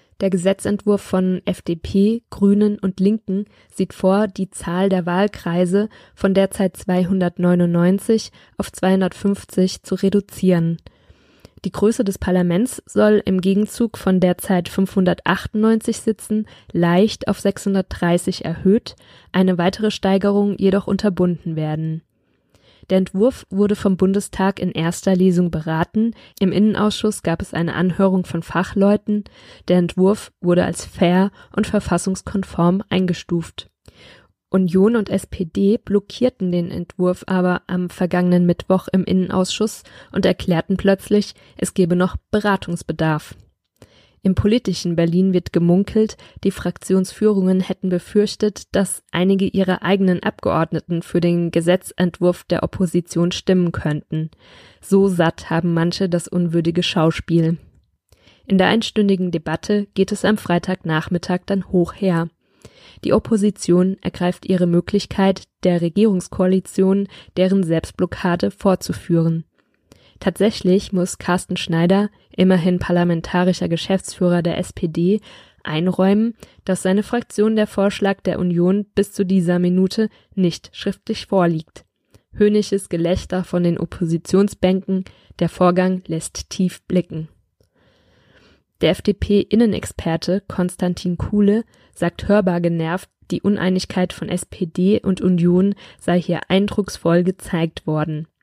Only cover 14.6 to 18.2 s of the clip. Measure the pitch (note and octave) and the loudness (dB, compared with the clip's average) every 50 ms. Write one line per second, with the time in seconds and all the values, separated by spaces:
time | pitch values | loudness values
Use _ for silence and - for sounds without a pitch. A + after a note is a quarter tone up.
14.6 | F3 - - - F#3+ - - G3 F#3 F3+ E3+ - - - F#3 - - - - G#3+ | -2 -2 -2 -2 -2 0 0 0 2 2 0 0 -2 -2 -2 -2 -4 -6 -2 0
15.6 | G#3+ A3 A3+ A3 - - A3 - - A3 G#3+ - - - G#3+ G#3+ G#3+ - - - | 2 2 2 2 0 -4 -6 -4 -2 -4 -4 -4 -4 -4 -4 -4 -4 -6 -12 -20
16.6 | _ - - E3+ F3 E3+ F3 F3+ G#3+ G#3+ - - - - G3 - - G3 - - | _ -6 -2 0 2 4 4 4 4 2 0 -4 -4 -4 -4 -2 -2 -2 -2 -2
17.6 | - G3 G3 F#3+ F#3 - - - F3 E3+ E3+ F3+ | -2 -2 0 0 -2 -4 -4 -2 0 2 2 0